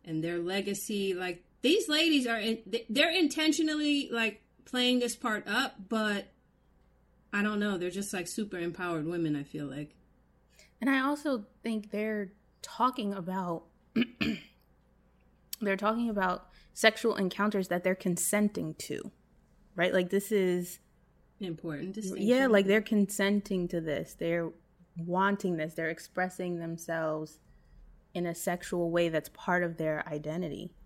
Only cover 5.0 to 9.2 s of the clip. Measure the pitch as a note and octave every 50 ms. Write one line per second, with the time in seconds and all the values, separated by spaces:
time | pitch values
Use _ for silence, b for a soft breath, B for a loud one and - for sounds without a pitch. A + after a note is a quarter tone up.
5 | A#3+ A#3+ A#3+ - - A#3+ G#3+ G3+ - G3 G#3 B3 C4+ - - - F#3+ - A#3 A3
6 | G#3+ G#3 G3+ G3 - - _ _ _ _ _ _ _ _ _ _ _ _ _ _
7 | _ _ _ _ _ _ - G3+ G3+ G#3+ G#3+ G3+ G3+ G#3 G3 E3+ F3+ F3+ F3 G3
8 | G3+ - - F#3 E3+ - - - G#3+ G#3 - F3+ E3+ F3 E3+ - F3+ F3 E3+ D#3+
9 | D3 E3 F3 E3+